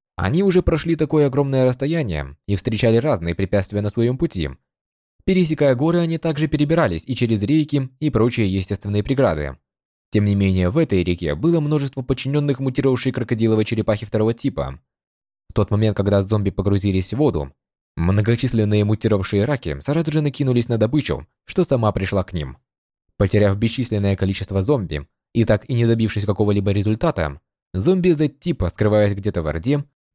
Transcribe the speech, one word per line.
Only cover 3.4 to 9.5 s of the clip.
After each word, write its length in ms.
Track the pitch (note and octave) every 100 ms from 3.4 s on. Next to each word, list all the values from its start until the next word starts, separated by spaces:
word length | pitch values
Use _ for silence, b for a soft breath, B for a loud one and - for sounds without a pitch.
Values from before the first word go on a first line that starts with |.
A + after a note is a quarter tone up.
| G2 G2+ - G#2
на 100 | G#2
своём 260 | A#2 A#2 C3
пути. 340 | E3+ F#2 C#2+ C2+ _ _ _ _ _ _
Пересекая 500 | - F#3 E3 D3+ C#3+
горы, 240 | B2 D#3 F3
они 200 | E3 E3
также 280 | E3 D3 D#3
перебирались 560 | D3 D3 E3 C3 E2 -
и 100 | B2
через 260 | A#2+ A2
реки, 480 | G#2 D#3 D3+ C#3+ C3 -
и 120 | D#3
прочие 360 | A2 A#2+ A#2+ G2+
естественные 560 | F#2+ F2+ G2+ G2+ G#2
преграды. 560 | G#2 C3+ A#2+ D#2 C#2+